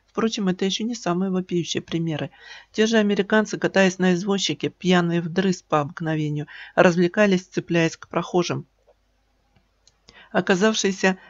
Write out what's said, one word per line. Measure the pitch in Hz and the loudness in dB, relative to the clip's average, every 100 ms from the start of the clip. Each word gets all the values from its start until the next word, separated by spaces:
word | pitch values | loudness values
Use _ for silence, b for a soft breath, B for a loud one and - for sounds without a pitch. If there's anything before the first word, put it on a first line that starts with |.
| _ | _
Впрочем, | - 226 226 190 | -4 -4 -2 -2
это | 180 190 | -2 -2
ещё | 190 | -2
не | 226 233 | -6 -6
самые | 175 175 190 | -4 -2 -2
вопиющие | 185 180 175 160 175 | -4 -4 -4 -4 -6
примеры. | - 165 165 151 139 B B B B | -6 -4 -4 -4 -8 B B B B
Те | - 220 | -2 2
же | 226 | 2
американцы, | 208 202 196 214 214 - | 2 0 2 2 0 -2
катаясь | 165 190 190 185 | 0 4 2 4
на | 185 175 | 2 2
извозчике, | 202 196 - 151 147 | 0 -2 -2 -4 -6
пьяные | - 180 180 170 170 | -4 2 2 2 0
вдрызг | 170 175 190 180 _ | -2 -2 0 -2 _
по | 151 | -2
обыкновению, | 143 - 160 156 151 147 147 B B - | -2 -6 -4 -2 -2 -4 -8 B B 4
развлекались, | 180 170 175 208 208 185 - | 4 4 2 2 2 2 0
цепляясь | - - 170 165 - | -8 -2 0 0 -2
к | - | -8
прохожим. | - - 180 170 139 - _ _ _ _ _ _ _ _ _ _ _ _ _ - B B | -6 -2 -2 -2 -4 -8 _ _ _ _ _ _ _ _ _ _ _ _ _ -20 B B
Оказавшиеся | 196 185 185 220 220 196 190 185 185 | -4 0 2 2 2 -2 0 0 0